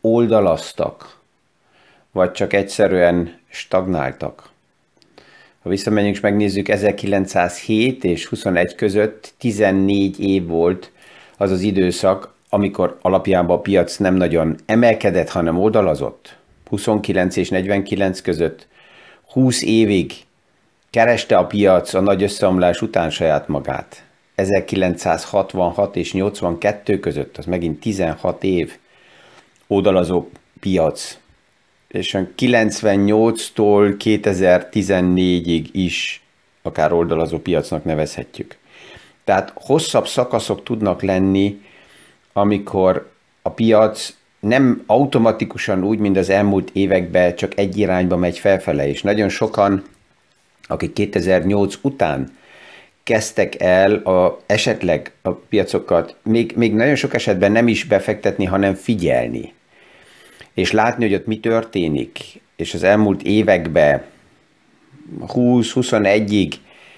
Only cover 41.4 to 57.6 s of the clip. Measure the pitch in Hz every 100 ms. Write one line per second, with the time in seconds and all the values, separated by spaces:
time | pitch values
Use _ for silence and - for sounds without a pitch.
41.4 | 101 101 - - _ - _ _ _ 101
42.4 | 101 101 101 101 92 90 - _ _ _
43.4 | - - 113 107 110 - - - _ _
44.4 | 101 127 127 - - 117 139 131 113 110
45.4 | 104 - - 95 98 107 104 95 90 98
46.4 | 104 98 85 95 98 95 87 90 90 87
47.4 | 95 - 98 92 98 92 90 87 90 87
48.4 | 101 95 - 73 71 69 101 104 98 -
49.4 | 110 - 101 98 - _ _ _ _ _
50.4 | _ _ - - - - 101 - 87 92
51.4 | 90 101 98 - 135 135 82 67 65 -
52.4 | _ - - - - _ - 113 - -
53.4 | 92 - - 92 98 107 95 92 90 -
54.4 | - 107 - 98 90 78 - _ 95 87
55.4 | - 104 90 92 - 85 78 - - 113
56.4 | 113 - 113 107 131 139 127 117 - 92
57.4 | 101 110